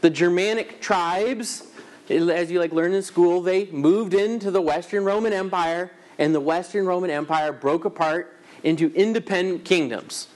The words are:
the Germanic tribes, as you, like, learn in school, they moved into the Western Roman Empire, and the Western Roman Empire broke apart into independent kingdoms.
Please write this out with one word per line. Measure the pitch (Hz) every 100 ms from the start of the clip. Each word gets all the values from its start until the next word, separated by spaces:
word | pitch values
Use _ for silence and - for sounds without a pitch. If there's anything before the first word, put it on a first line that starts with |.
the | 175
Germanic | 143 175 175 202 226 - -
tribes, | - 196 170 185 220 247 233 - - - - - -
as | 156 170 165 170
you, | 175
like, | 165
learn | 165 170
in | 196
school, | 190 - 175 180
they | 175 185 202
moved | 156 147 196 220 190
into | 208 233 196
the | 190
Western | 165 151 175 202 196
Roman | 202 226
Empire, | 202 190 180 165 170 180 - - -
and | 151
the | 156
Western | 139 165 175 208 190
Roman | 180 180
Empire | 147 151 160 151
broke | 139 139 160 190
apart | - 160 160 - - - -
into | 156 160 160
independent | - 208 226 - 190 190 175
kingdoms. | - 185 139 107 - - -